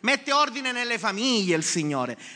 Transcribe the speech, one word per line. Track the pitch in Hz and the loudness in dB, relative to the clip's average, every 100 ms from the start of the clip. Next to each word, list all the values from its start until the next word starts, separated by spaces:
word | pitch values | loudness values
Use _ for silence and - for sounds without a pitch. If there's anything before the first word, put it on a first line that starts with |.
Mette | 220 277 277 | 2 0 2
ordine | 285 294 254 262 | 2 2 0 -4
nelle | 247 240 226 | -2 -2 0
famiglie | 208 196 262 240 185 165 | 0 0 2 2 2 2
il | |
Signore, | 156 175 151 139 123 117 - | 2 -2 0 -2 -2 -6 -14